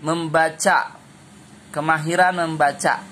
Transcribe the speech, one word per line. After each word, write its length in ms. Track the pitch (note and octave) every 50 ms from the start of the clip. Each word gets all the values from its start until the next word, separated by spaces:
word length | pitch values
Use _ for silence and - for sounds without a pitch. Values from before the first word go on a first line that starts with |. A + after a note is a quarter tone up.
membaca, 960 | C#3+ D3+ E3 E3+ E3 D#3+ D3+ E3 D#3+ D#3+ D#3+ - - G3 F3 C#3+ - - - - - - - - - - - - - - - - - -
kemahiran 720 | - D3 D3 D#3+ D#3+ D#3 D3+ D#3+ E3+ F3 F#3 F#3 F#3 F3+
membaca. 640 | E3+ D#3+ D#3+ D#3 D3+ C#3+ C#3 - - D#3+ B2+ - - -